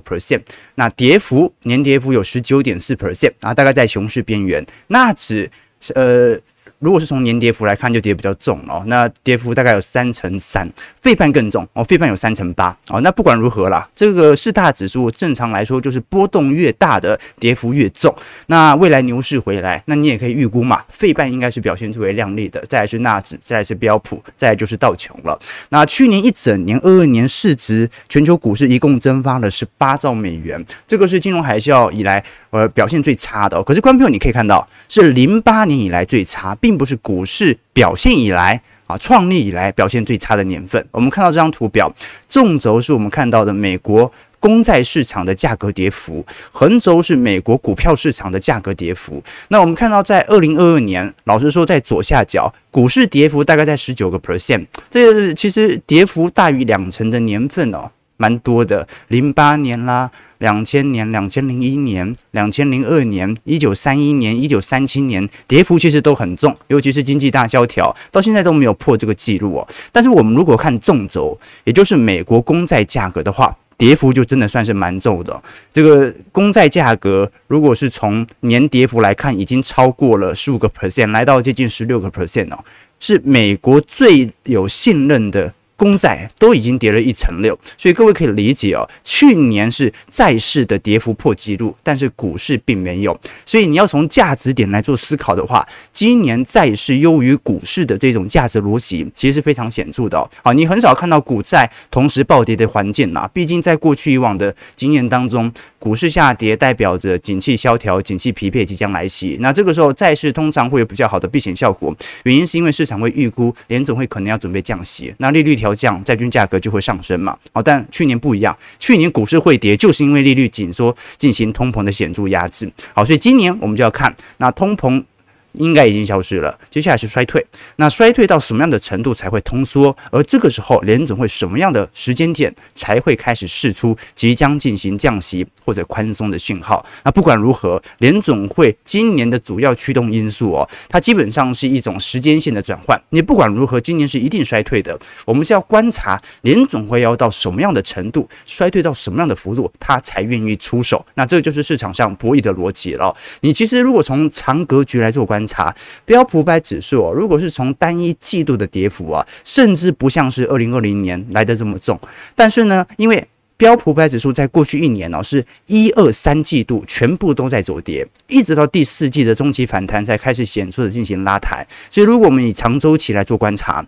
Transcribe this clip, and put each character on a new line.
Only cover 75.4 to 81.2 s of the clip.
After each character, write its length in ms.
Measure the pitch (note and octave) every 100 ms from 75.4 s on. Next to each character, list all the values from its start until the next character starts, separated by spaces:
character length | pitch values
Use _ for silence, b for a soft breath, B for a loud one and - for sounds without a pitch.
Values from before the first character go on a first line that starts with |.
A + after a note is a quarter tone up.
| B B B
这 120 | D#3
个 280 | D#3 C#3+ C3 - -
公 200 | G3 G3+
债 160 | G#3 D3+
价 280 | F3 B2+ A2
格 360 | F#2+ G2 G2+ - _
如 160 | D3
果 140 | D3 A#2
是 120 | C3+
从 380 | - G#2+ G#2+ A2+ _
年 280 | A#2+ A#2+ D3
跌 200 | B2 B2+
幅 140 | A#2
来 120 | G2
看， 240 | G2 C#3+ G2+
已 60 | F#2+
经 160 | B2+
超 300 | - - C3
过 260 | B2 C3 G#2
了 160 | F#2
十 180 | - -
五 60 | A2+
个 100 | G#2+
percent， 420 | - F#2+ C3 G#2+
来 120 | A2